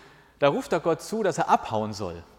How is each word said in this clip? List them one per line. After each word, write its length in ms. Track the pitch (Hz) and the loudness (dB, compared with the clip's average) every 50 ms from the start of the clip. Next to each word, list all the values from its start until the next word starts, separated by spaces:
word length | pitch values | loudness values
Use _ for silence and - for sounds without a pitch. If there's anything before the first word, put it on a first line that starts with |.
| - - - - - _ _ _ | -20 -20 -20 -20 -20 _ _ _
da 80 | 143 143 | 2 4
ruft 260 | 156 247 269 - 196 | 4 2 0 0 -2
er 60 | 165 | 0
Gott 240 | - 175 160 - - | 2 0 0 -2 -2
zu, 180 | - 208 220 | -6 -4 0
dass 160 | 214 185 147 165 | 0 0 0 0
er 120 | - - | 2 4
abhauen 440 | 202 240 - - 110 107 107 107 107 | 4 2 2 -2 -2 -2 -2 -4 -6
soll. 300 | 98 104 90 85 87 85 - - | -6 -8 -8 -8 -10 -14 -18 -20